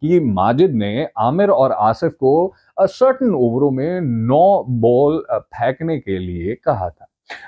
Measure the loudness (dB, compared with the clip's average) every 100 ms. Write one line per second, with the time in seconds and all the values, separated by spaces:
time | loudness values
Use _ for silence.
0 | 0 0 2 0 2 2 2 0 -2 -4
1 | -6 -4 -2 0 2 2 2 2 0 0
2 | -4 -2 2 2 0 -6 _ -2 -2 2
3 | 0 2 0 0 0 2 0 0 -4 -4
4 | -2 -2 0 4 4 2 0 0 2 4
5 | 2 0 -4 -6 -6 -6 -4 -4 -4 -6
6 | -6 -6 -6 -6 -6 -6 -4 -4 -4 -10
7 | -20 _ -20 -20